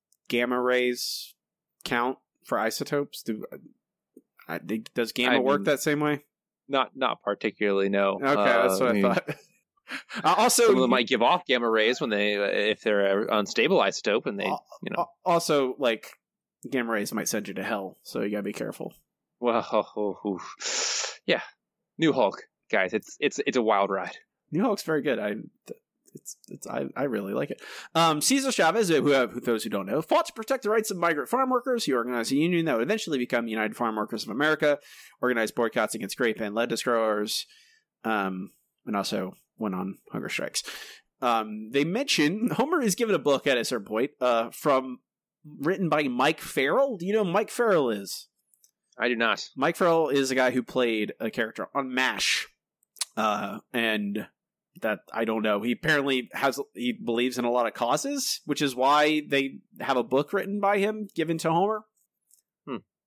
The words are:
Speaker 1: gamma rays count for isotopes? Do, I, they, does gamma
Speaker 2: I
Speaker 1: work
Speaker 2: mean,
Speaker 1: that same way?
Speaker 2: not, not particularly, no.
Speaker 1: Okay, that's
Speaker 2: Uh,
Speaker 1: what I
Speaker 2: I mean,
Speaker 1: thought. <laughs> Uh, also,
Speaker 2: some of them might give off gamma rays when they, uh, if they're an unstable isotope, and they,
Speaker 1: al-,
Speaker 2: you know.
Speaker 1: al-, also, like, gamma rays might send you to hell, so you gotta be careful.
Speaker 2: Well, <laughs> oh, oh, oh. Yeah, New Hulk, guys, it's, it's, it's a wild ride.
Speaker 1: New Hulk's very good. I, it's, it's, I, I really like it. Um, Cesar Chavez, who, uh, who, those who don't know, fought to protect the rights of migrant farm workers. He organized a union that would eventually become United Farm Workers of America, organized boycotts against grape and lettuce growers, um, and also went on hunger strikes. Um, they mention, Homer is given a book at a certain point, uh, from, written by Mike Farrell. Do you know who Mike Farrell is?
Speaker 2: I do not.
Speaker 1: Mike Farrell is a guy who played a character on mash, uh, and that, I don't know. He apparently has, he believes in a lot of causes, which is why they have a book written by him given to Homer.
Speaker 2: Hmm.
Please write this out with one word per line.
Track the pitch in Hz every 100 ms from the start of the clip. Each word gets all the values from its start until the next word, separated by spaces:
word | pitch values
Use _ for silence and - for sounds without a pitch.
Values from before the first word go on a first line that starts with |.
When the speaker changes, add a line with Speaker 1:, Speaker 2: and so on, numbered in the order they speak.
| _ _ -
Speaker 1:
gamma | 120 123 123
rays | 123 127 123 120 - - - - _ _ _ _ -
count | 123 415 - _ _
for | - 110
isotopes? | 113 - 110 143 143 -
Do, | - 107 - - - _ _ _ _ - - _ -
I, | 82
they, | 85 110 -
does | - 113
gamma | - 123 123
Speaker 2:
I |
Speaker 1:
work | 131 147
Speaker 2:
mean, | 156
Speaker 1:
that | 139
same | 156 147
way? | 151 147 - _ _ _ -
Speaker 2:
not, | 135 123 131
not | 123 113
particularly, | 104 104 110 - 104 98 98
no. | 98 98 98
Speaker 1:
Okay, | 135
that's | 143 101 117 98 95
Speaker 2:
Uh, | 127
Speaker 1:
what |
I |
Speaker 2:
I |
mean, | 107
Speaker 1:
thought. | 98 127 -
<laughs> | - _ _ _ _ - - - 220
Uh, | 160 196
also, | 233 - 233
Speaker 2:
some | 127
of |
them | 127
might | 127 120
give | 123
off | 120 175 -
gamma | 123 117
rays | 110 110 131
when | 135
they, | 104 104 101
uh, | 101
if | 98 104 104
they're | 110 101 98 98
an | 113
unstable | 110 98 - 104 98
isotope, | 98 - 107 110 131
and | 101
they, | 98
Speaker 1:
al-, | - - -
Speaker 2:
you | -
know. | -
Speaker 1:
al-, | - _
also, | 180 170 - 147 131 131
like, | 127 113 - - _ _ _ _ -
gamma | 131 117
rays | 110 104
might | 107 -
send | 110 101
you |
to | 95
hell, | 98 107 95 -
so | - 123
you | 104
gotta | 104
be | 101
careful. | - - - - - _ _ _ _
Speaker 2:
Well, | 120 113
<laughs> | -
oh, | 110 - 107
oh, | 104 90 104
oh. | 90 - - - - - - - - -
Yeah, | 143 - - _ _ _ -
New | 160
Hulk, | 131 98 - - _ _
guys, | 107 92
it's, | 107 - -
it's, | 147 - -
it's | 123
a |
wild | 110 101 98
ride. | 95 90 - - _ _
Speaker 1:
New | 151
Hulk's | 240 202
very | - 156
good. | 143 110
I, | 104 110 - _ - - _ _ _ -
it's, | - - -
it's, | - -
I, | - 139 -
I |
really | 143 107 98 120
like | 143
it. | - - - -
Um, | 165 165 151
Cesar | - 269 269
Chavez, | - 165 208 190
who, | 151 139
uh, | 135 120
who, | 120
those | 120 110
who | 107
don't | 104 98
know, | 135
fought | - 311 330
to |
protect | - 220 262
the | 208
rights | 220 214
of | 185
migrant | 170 151 127
farm | 247 262
workers. | 247 254 240 156
He |
organized | 127 120 123 113
a | 135
union | 170 170 160
that |
would | 117
eventually | 135 220 185 139
become | 120 120 117
United | 110 107 110
Farm | 117 107
Workers | 107 107
of | -
America, | 110 151 151 151 143 - - - -
organized | 123 120 107
boycotts | - 113 120 107
against | 107 98 -
grape | 120 107
and | 104 107
lettuce | 120 113
growers, | 127 117 110 104 107 - - _ _ _ _ _
um, | 113 107 95 92 98 - _ _ -
and | 101
also | 95 101 92 - _ -
went | 110 185
on | 190 - _
hunger | 110 -
strikes. | - - - - - - - _ _
Um, | 123 113 107 107 110
they | 139 156
mention, | 214 277 - 151 208 226
Homer | 147 277 349
is | 226 180
given | 220 175
a |
book | 139 139 143
at | 123
a |
certain | 107 120 101
point, | 110 139 -
uh, | 127 117 113
from, | - 147 131 131 123 _ _ _ _ 151 151
written | 143 185 170
by | 156
Mike | 143 123 143 160
Farrell. | - - 135 190 185 190
Do | 180
you |
know | 220
who | 190
Mike | 175 214
Farrell | - 233 175 127
is? | 104 98 - - _ _ _ _ _ _ -
Speaker 2:
I | 120
do | 113
not. | 113 98 - 131
Speaker 1:
Mike | 147 -
Farrell | 180 165 151
is | 139 135
a | 131
guy | 127
who | 127
played | 117 127 120 110 104 -
a | 113
character | 123 110 - 95
on | 139 131
mash, | 127 127 101 - - - _ _ _ _ - - -
uh, | 107 101 101 101 -
and | 120 113 107 101 104 - _ _ _ _ -
that, | 110 104 -
I | -
don't | 110 110
know. | 107 104
He | 117
apparently | 113 160 147 139 131 117
has, | - 139 131 -
he | 98 123
believes | 101 113 117 123 123
in | 120
a |
lot | 123 117
of |
causes, | - 120 151 277 285 - -
which | 143 143
is | 147 123
why | 135 151 151 156 147
they | 139 135 - - -
have | 131 131
a |
book | 113 131 147
written | 196 196 202
by | 196 202
him | 202 214 202 -
given | 160 165
to | 165
Homer. | 165 202 214 - _ _ _ _ _ _ _ -
Speaker 2:
Hmm. | 113 - _